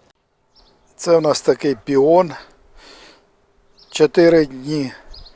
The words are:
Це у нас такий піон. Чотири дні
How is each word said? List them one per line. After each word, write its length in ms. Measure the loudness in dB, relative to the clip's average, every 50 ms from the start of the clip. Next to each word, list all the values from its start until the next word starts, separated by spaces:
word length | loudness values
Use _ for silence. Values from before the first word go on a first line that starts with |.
| _ _ _ _ _ _ _ _ _ _ _ _ _ _ _ _ _ _ _
Це 220 | -10 -2 0 0 2
у 40 |
нас 200 | 2 0 -4 -2
такий 340 | 0 -2 -2 0 0 -6 -6
піон. 580 | -6 -6 -2 0 0 2 4 2 2 0 0 -6 -16 -20 _ _ _ _ _ _ -20 -20 -20 -20 -20 -20 -20 _ _ _ _ _ _ _ _ _ _ _ _ _ _ _ _
Чотири 540 | -2 0 0 0 2 2 4 4 4 2 0
дні 480 | -2 -6 -16 -10 -8 -6 -6 -6 -8 -10 -16 -20 -20 -20 -20 -20 -20 _